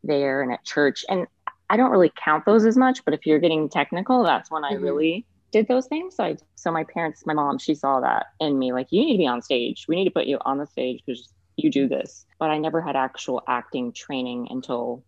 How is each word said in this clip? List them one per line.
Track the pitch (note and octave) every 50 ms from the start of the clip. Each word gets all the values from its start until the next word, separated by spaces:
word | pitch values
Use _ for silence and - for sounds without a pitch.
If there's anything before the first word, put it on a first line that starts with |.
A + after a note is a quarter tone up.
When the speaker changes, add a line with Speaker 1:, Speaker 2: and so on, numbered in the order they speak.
| -
Speaker 1:
there | - D3+ C#3 C#3 C#3 C3+ C#3
and | C#3 B2+
at | B2 - _
church. | - - D3+ D3 C#3 - - -
And | - F#3+ F3+ - - _ _ _ - - _ _ _
I | G3
don't | A3 B3+ C4
really | - F#3+ F3 D3+ _ -
count | - D#3+ D#3 D#3 -
those | G3+ G#3+ A3+ G#3+
as | A3+ A3
much, | B3+ B3+ B3+ C4 C4 _
but | - C#3+
if | D3+ -
you're | D#3 D#3 D#3
getting | E3+ E3+ D#3+ D#3 D#3 D3
technical, | - - C#3+ - - E3+ G3+ - B3+ B3+ A3+
that's | E3+ C#3 A2 - -
when | D#3+ D#3 D3+
I | C#3 C#3
Speaker 2:
Mm-hmm. | C3+ C#3
Speaker 1:
really | C#3+ C#3+ D3 D#3 E3 E3 G3+ B3 _ _ _ _ _
did | - G#3+ A3 -
those | B3 B3+ C4
things. | - D4+ D#4+ F4+ F#4 -
So | - G3+
I, | - - - _ _ _
so | - - F3
my | E3 D#3+ D#3
parents, | - - E3+ E3+ D#3 D3+ _ _
my | E3 D#3
mom, | D3+ C#3+ C#3+ C#3 -
she | - - D3+
saw | D3 - C#3 C3+ C3
that | B2+ B2+ - - - - _ _
in | D#3 D3+ C#3+ C3+
me, | C3 B2+ B2
like, | B2+ C3 _
"You | - G3 C#4+
need | D#4+ B3
to |
be | F#3+ E3
on | B2+ B2 A#2+
stage. | - - C#3 A#2+ A#2+ C#3 - - -
We | - D#3+
need | F3+ F#3+
to | F3+
put | - E3+ -
you | - C#3+ -
on | - C3 C3+
the | C#3 D3
stage | - _ - B2+ B2+ B2 - _
'cause | - B2 A#2 - _ _ _ _ _ _
you | - - D#3
do | - C#3 C#3
this." | B2 - C#3 - - - - _ _ _ _
But | D#3 D#3
I | D3+
never | D3+ D3+ D#3+ D#3 E3
had | E3+ D3+ C3+
actual | C3+ C3 C3 - - - - B2+ - -
acting | - B2+ A#2+ A#2+ - - C3 B2 A#2+ A#2
training | - - - C#3+ C3 B2+ B2 B2 B2 A#2+ -
until | B2+ C3 B2+ - B2+ A#2+ A#2+ B2 A#2+ C3 _